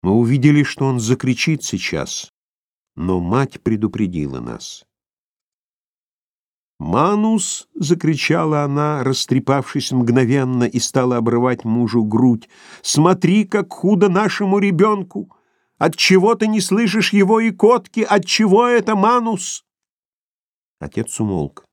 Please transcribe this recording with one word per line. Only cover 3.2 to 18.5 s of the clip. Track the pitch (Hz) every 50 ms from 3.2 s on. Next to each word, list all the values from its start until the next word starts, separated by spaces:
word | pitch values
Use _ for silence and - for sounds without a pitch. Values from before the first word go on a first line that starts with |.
мать | 87 85 104 131 139 131 - -
предупредила | _ 113 113 101 107 104 - - 107 92 87 82 73 69 65 64
нас. | 58 60 57 53 - - - - _ _ _ _ _ _ _ _ _ _ _ _ _ _ _ _ _ _ _ _ _ _ _ _ _ _ _ _ _ _ _ _ _ _ _ _ _ _ _
«Манус!» — | _ 73 76 87 120 151 185 208 208 214 220 226 214 - - - - - _ _
закричала | 311 180 139 175 170 - 151 160 135 - - - 170 160 156 151 147 147
она, | 139 139 143 151 151 151 143 123
растрепавшись | 131 135 - - - 127 131 - - 139 139 127 - - 147 - - 131
мгновенно, | 127 120 117 120 131 127 113 131 139 131 127 127 123 120
и | 120 - 123
стала | - - - 135 139 127 123
обрывать | 120 113 117 117 120 123 127 123 120 -
мужу | 117 113 120 120 110 113 120 110
грудь. | 107 107 113 123 127 120 110 - _ _ - - - - -
«Смотри, | - - - 147 156 175 185 180 - 175 185 214 208
как | 190 - 208 196 196
худо | - - - 185 214 185 208 202
нашему | 175 190 214 190 - - 208 190 190 202
ребёнку! | 196 202 190 156 196 214 208 202 185 - - 101 - _ _ _ _ _ _ _ _ _ _
Отчего | _ - 165 156 - - - 185 190 180 214 233
ты | 202 220
не | 214 214 214
слышишь | - - 190 214 233 196 175 220 - - -
его | 202 196 185 220 220 226
икотки? | 226 185 - - 214 247 233 196 - - 220
Отчего | 214 - 208 208 - - - - 220 208